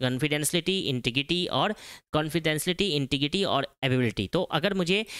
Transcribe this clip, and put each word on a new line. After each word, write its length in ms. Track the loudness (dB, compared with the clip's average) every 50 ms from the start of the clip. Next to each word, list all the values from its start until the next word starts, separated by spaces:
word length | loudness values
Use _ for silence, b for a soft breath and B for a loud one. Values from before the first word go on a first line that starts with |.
confidentiality, 920 | -2 0 0 2 0 0 0 0 0 0 0 0 0 0 0 0 0 -2 -2
integrity 540 | 0 0 0 0 0 0 0 0 0 0 0
और 260 | 0 2 2 0 0 B B B B B B B -2
confidentiality, 760 | -2 0 0 -2 0 0 0 0 0 0 -2 0 0 0 0 2 0
integrity 460 | 0 0 0 0 0 0 0 0 0
और 300 | 2 0 0 -2 -2 -6 -2 0
ability। 460 | 2 2 4 2 2 0 -2 -2 0
तो 100 | 0 -2
अगर 320 | -2 0 -2 0 0 0 0
मुझे, 320 | 0 0 2 0 0 0 B B B